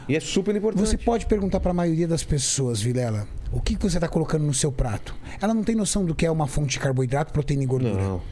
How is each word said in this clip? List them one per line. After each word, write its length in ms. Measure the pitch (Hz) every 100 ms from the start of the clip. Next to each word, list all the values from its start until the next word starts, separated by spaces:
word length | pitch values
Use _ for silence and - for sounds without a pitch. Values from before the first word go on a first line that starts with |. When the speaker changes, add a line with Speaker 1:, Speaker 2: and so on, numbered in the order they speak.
| -
Speaker 1:
E 80 | 151
é 40 |
super 360 | - - 180 190
importante. 240 | 214 190
Speaker 2:
Você 160 | 220 -
pode 300 | 233 233 -
perguntar 340 | 214 190 190
pra 120 | 185
maioria 340 | 180 175 160 170
das 160 | 165
pessoas, 560 | - 147 - - 123 107
Vilela, 480 | 117 123 120 107 104 - -
o 80 | -
que 160 | - 208
que 60 | 202
você 120 | 170
tá 80 | 165
colocando 340 | - 156 156
no 100 | 147
seu 180 | 135 151
prato? 420 | 127 127 101 - - - -
Ela 120 | 202
não 80 | 226
tem 120 | 202 226
noção 280 | 196 208
do 100 | 175
que 100 | 151
é 60 | 165
uma 160 | 160 143
fonte 240 | - 143
de 100 | -
carboidrato, 500 | 139 131 127 139 151
proteína 300 | 151 139 139
e 40 | 131
gordura. 360 | 127 123 98
Speaker 1:
Não. 200 | 95 92 -